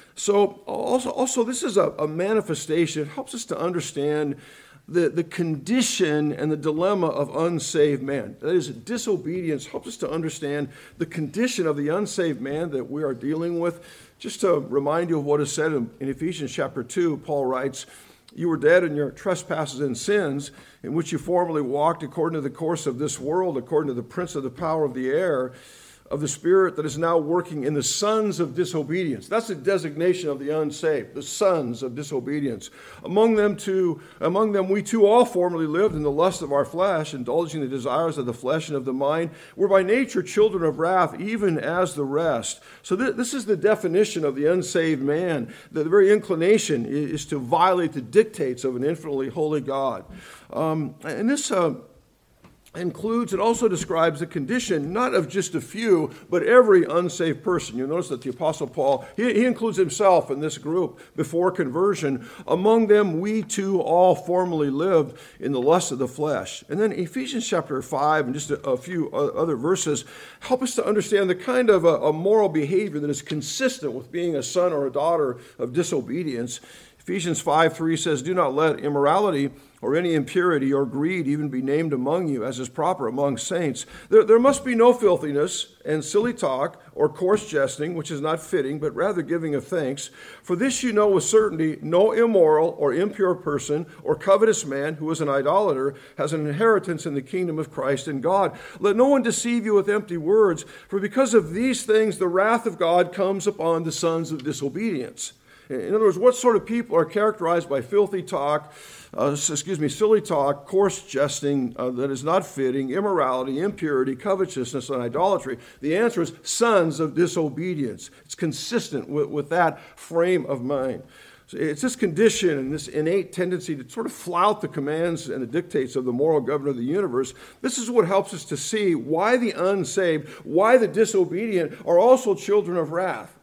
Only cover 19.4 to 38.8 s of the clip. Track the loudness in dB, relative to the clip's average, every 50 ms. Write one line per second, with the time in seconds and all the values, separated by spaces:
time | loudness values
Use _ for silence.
19.4 | -4 -4 -4 -4 -4 -4 -4 -4 -4 -4 -4 -4 -2 0 0 0 0 -2 -4 -6
20.4 | -8 -10 -14 -20 -20 -20 -20 _ -8 -4 -4 -4 -2 -2 -4 -4 -2 0 0 0
21.4 | 0 0 0 -2 -2 -2 0 0 2 0 0 -2 -6 -8 -4 -4 -2 -2 -2 -4
22.4 | -6 -6 -6 -6 -4 -4 -4 -2 -4 -4 -4 -4 -4 -6 -6 -6 -4 -2 -2 0
23.4 | 0 -2 -2 -4 -4 -2 -2 0 0 -2 -4 -6 -8 -8 -8 -8 -8 -6 -6 -6
24.4 | -6 -8 -6 -6 -4 -2 0 0 -2 -2 -2 -4 -2 -2 0 0 0 0 0 0
25.4 | -2 -4 -8 -14 -20 -20 -20 -20 -20 -20 -20 _ _ -8 -6 -4 -4 -6 -6 -2
26.4 | 2 4 4 6 4 4 0 -2 -6 -6 -4 -2 0 2 2 2 2 0 0 -2
27.4 | -2 -4 -6 -4 -2 -2 0 0 0 -2 -2 0 0 0 2 2 0 0 0 -2
28.4 | -2 -2 -2 -2 -4 -2 -2 -4 -4 -2 -2 -2 -2 -2 -4 -6 -6 -4 -2 -2
29.4 | -2 -4 -6 -4 0 0 0 0 -2 -4 -4 0 2 2 2 2 -2 -4 -6 -4
30.4 | -4 -4 -2 -2 -2 -4 -4 -2 -2 0 0 0 -2 -6 -10 -12 -10 -8 -2 2
31.4 | 2 4 4 2 0 -2 -6 -6 -8 -8 -8 -8 -8 -6 -6 -4 -4 -4 -2 -2
32.4 | -2 -2 -4 -6 -10 -16 -20 -20 -20 -20 -18 -14 -8 0 2 4 4 6 6 4
33.4 | 2 2 0 -2 -4 -2 0 2 2 0 0 -4 -8 -18 -8 -4 -2 0 2 2
34.4 | 2 2 2 0 0 0 0 -2 -2 0 2 6 6 8 8 6 6 4 2 2
35.4 | 0 2 0 0 0 0 2 2 2 2 0 0 -2 0 2 2 2 2 2 -2
36.4 | -4 0 0 0 0 0 0 0 0 2 0 0 -2 -4 -8 -8 -4 -2 0 0
37.4 | 0 -2 -4 -6 -4 -4 -4 -4 -4 -2 0 0 0 0 -2 -4 -4 -6 -6 -4
38.4 | -2 -2 -2 -2 -2 -4 -6 -4